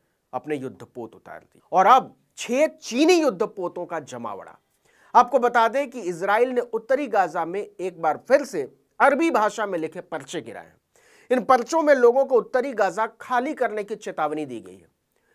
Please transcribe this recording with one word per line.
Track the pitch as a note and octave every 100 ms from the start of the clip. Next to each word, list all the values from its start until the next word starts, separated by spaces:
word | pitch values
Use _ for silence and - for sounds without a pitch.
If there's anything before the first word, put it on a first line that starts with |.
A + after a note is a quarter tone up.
| _ _ _
अपने | B2+ D3 D3
युद्धपोत | B2+ F#2+ - B2 A2+ F#2
उतार | - D#2+
दिए | _ _ -
और | F3 F#3+
अब | B3+ E3+ _ _ -
छह | - B3 D#4
चीनी | D#4 - A#3 D#4+ F4
युद्धपोतों | C#4+ F3+ G#3 - F3 F3 F3
का | E3
जमावड़ा। | C#3 B2 A2+ G2 D#2+ E2+ _ _ _ _ _
आपको | A3+ A#3+ C#4
बता | A#3+ A#3+ A3+
दें | C4 C#4
कि | B3+
इसराइल | F3 E3 G3 A3 B3+
ने | B3
उत्तरी | - A3 - C4+ C4+
गाजा | G3+ F3 E3+ E3
में | F#3+
एक | - - F#3 E3
बार | D#3+ C#3+ -
फिर | C#4+ C4+
से | F3 B2+ _ _ -
अरबी | C4 C4+ E4
भाषा | A#3+ G#3+ G#3+ G3+
में | F3
लिखे | D#3 F3+
पर्चे | E3+ D#3 C3+ F3
गिराए | A2 F#2+ E2
हैं। | _ _ _ _ _ -
इन | B3+
पर्चों | G3 B3+ A3+ D#4+
में | D4+
लोगों | C4+ A#3+ B3+ C4
को | A#3+
उत्तरी | F#3+ B3+ C#4
गाजा | A3 F#3 F3+ A3+ -
खाली | - B3 C4+
करने | C#4+ A#3 G#3+
की | G3+ G#3+
चेतावनी | G3+ E3+ D3+ D#3 C#3+
दी | A2+
गई | F#2 F#2
है। | _ _ _ _ _